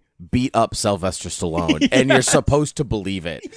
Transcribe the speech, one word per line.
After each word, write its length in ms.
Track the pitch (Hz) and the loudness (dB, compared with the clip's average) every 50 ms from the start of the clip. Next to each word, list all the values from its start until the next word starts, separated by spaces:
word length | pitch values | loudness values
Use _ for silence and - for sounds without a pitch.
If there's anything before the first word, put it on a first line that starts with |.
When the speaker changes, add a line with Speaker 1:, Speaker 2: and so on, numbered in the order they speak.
| _ _ _ - 87 - | _ _ _ -20 -8 -2
Speaker 1:
beat 260 | - 123 127 - - | 0 0 0 2 2
up 200 | 113 113 101 - | 2 2 2 0
Sylvester 540 | - - 107 101 87 92 92 - - - 85 | -2 0 0 0 0 -2 -4 -4 -4 -8 -10
Stallone, 580 | - - 95 85 80 85 85 80 - 78 285 - | -6 -4 -4 -2 -2 0 0 0 2 2 2 2
Speaker 2:
<laughs> 20 | |
Speaker 1:
and 180 | 127 131 131 - | 4 2 4 4
you're 80 | - - | 4 4
Speaker 2:
Yes. 100 | - - | 4 4
Speaker 1:
supposed 480 | - 143 - - 139 151 151 - - | 2 2 2 2 2 2 2 0 -4
to 60 | - 143 | -6 -6
believe 420 | 104 117 104 92 98 98 92 80 | -4 -4 -4 -4 -4 -4 -4 -6
it. 160 | 85 78 - - - - | -6 -8 -10 -12 -14 -2